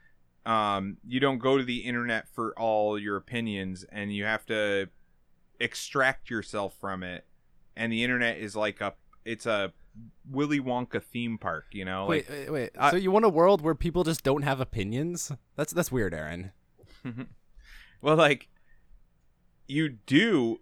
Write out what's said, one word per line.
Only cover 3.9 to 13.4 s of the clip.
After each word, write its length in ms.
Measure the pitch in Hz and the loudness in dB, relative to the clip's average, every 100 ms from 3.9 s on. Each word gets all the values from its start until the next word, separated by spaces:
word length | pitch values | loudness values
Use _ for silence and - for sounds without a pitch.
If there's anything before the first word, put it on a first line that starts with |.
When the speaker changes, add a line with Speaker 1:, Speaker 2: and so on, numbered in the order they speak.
Speaker 1:
and 220 | 104 101 | -10 -6
you 100 | 101 | -4
have 220 | 104 110 - | -2 -2 -2
to 420 | 110 104 98 98 - _ _ _ _ _ _ | -2 0 0 -2 -10 _ _ _ _ _ _
extract 680 | 120 - - 143 131 131 - | -6 -6 -6 0 0 0 -6
yourself 440 | 113 - 107 98 - | -8 -6 -6 -6 -6
from 220 | 98 92 | -8 -6
it. 240 | 90 90 - _ _ _ - - | -8 -12 -16 _ _ _ -20 -6
And 160 | 113 | -2
the 100 | 113 | 0
internet 360 | 123 123 117 82 | 0 2 0 -2
is 180 | 104 104 | -6 -2
like 240 | 107 - | -2 -2
a, 140 | 101 - _ - | -6 -8 _ -18
it's 200 | 110 113 117 | -10 -6 -2
a 260 | 107 95 - - 107 113 - 156 | 0 -2 -6 -20 -20 -20 -20 -8
Willy 300 | 135 147 147 | -2 0 0
Wonka 420 | 127 123 123 107 | 0 -2 -2 -6
theme 360 | - 120 120 110 | -6 -6 -4 -4
park, 280 | - 80 - | -4 -4 -8
you 120 | 101 | -10
know? 220 | 92 95 98 | -6 -4 -2
Speaker 2:
Wait, 240 | 156 - | -2 -2
Speaker 1:
Like, 80 | 143 | -10
Speaker 2:
wait, 120 | 135 | -6
wait. 180 | 151 117 - | -6 -6 2
Speaker 1:
I 120 | 143 | 2
Speaker 2:
So 40 | 175 | 4
you 140 | 185 | 4
want 140 | 202 | 6
a 40 | 226 | 6
world 320 | 160 | 6